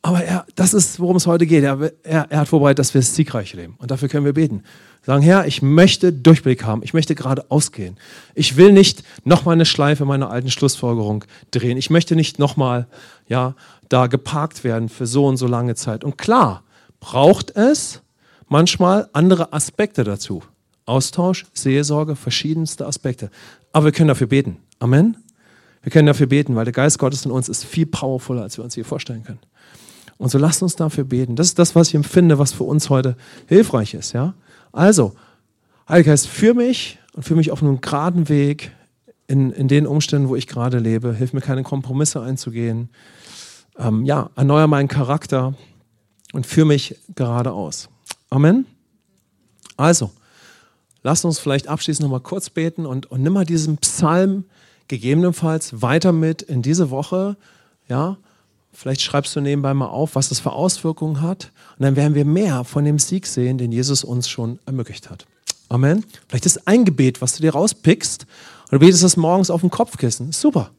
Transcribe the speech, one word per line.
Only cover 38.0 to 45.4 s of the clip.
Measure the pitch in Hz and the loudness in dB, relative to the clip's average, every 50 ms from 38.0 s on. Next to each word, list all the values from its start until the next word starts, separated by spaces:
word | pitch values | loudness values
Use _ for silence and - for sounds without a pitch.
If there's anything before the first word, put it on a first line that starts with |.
| 151 180 175 175 160 | -2 -2 -2 -2 0
Weg | 143 151 143 139 143 147 151 - - - _ _ _ _ _ _ _ _ _ _ | 0 0 0 0 0 -2 -6 -10 -18 -20 _ _ _ _ _ _ _ _ _ _
in, | - 135 139 135 127 | -2 0 0 0 0
in | - - 135 | -2 -4 0
den | 131 139 147 151 | 2 2 2 2
Umständen, | 131 139 151 147 - - 143 139 | 2 -2 -2 -2 0 -2 -2 0
wo | 131 131 | 0 -2
ich | 120 120 | -4 -6
gerade | - - 120 120 127 123 120 | -6 -6 -4 -4 -2 -2 -2
lebe. | 113 113 113 113 120 123 117 | 0 0 -2 -2 -2 -4 -4
Hilf | 107 131 123 - | -4 -4 -4 -4
mir, | 135 | -6
keine | - - 131 131 131 | -4 -4 -4 -4 -4
Kompromisse | - 143 135 127 127 131 135 151 151 - 147 | -6 -8 -8 -6 -6 -4 -2 -2 -2 -4 -6
einzugehen. | 117 127 135 131 - 127 113 117 117 117 113 117 120 117 _ _ _ - _ - - - - - - - - - _ _ _ | -8 -6 -8 -8 -8 -10 -8 -6 -6 -4 -4 -6 -8 -12 _ _ _ -20 _ -20 -20 -20 -20 -20 -20 -20 -20 -20 _ _ _
Ähm, | - 123 113 107 110 120 | -6 -4 -2 -2 -2 -2
ja, | 135 147 143 - - _ | -2 -2 -2 -4 -6 _
erneuer | - 139 139 147 151 156 | -2 0 2 4 4 4
meinen | 151 147 139 139 | 2 2 0 -2
Charakter | 139 - 143 135 120 143 160 - - 143 131 | -2 -2 -4 -2 -2 -4 -6 -4 -4 -4 -2